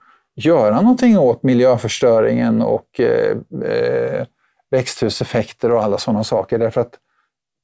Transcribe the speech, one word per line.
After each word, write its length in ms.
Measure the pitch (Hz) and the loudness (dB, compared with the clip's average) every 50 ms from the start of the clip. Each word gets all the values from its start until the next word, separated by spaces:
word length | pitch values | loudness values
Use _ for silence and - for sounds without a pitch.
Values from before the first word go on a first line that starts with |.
| _ _ _ _ _ _ _ | _ _ _ _ _ _ _
göra 460 | - - 156 170 143 110 104 107 139 | -4 0 2 2 4 4 2 2 2
någonting 380 | 196 240 254 254 262 240 220 190 | 2 2 2 4 4 4 4 4
åt 240 | 139 123 117 - - | 4 2 0 0 0
miljöförstöringen 1160 | 131 127 120 123 131 123 113 - 107 - - 139 120 113 113 110 117 117 120 120 117 110 110 | 0 2 4 4 4 2 2 -2 -6 -4 0 2 2 4 4 2 2 0 0 0 0 0 0
och, 380 | 113 113 117 113 - _ _ - | 0 -2 -2 -4 -6 _ _ -2
eh, 380 | 120 117 117 113 107 101 104 - - - - - - 107 | 0 0 2 0 0 -2 -2 -4 -8 -10 -12 -8 -6 -4
eh, 540 | 110 120 120 123 127 131 120 120 - 104 117 - _ _ _ _ _ _ _ _ | -4 -2 -2 -2 -2 -2 -4 -4 -4 -6 -8 -10 _ _ _ _ _ _ _ _
växthuseffekter 1000 | - 131 127 - - - 120 107 - - - - - 117 107 - - _ - 117 | -2 -2 -2 -4 -6 -4 -4 -4 -2 -4 -8 -4 -4 -4 -4 -4 -8 _ -2 0
och 120 | 120 117 107 | 0 0 0
alla 140 | 104 98 98 | -2 -2 -4
såna 260 | - - 110 104 110 | -2 -4 -2 -2 -2
saker. 340 | - - 104 95 - 120 113 | -2 -4 -4 -2 -2 -2 -2
Därför 220 | 113 113 - 127 | -2 -2 -2 -4
att 120 | 117 - - _ _ _ _ _ _ _ _ _ _ _ _ _ | -4 -4 -8 _ _ _ _ _ _ _ _ _ _ _ _ _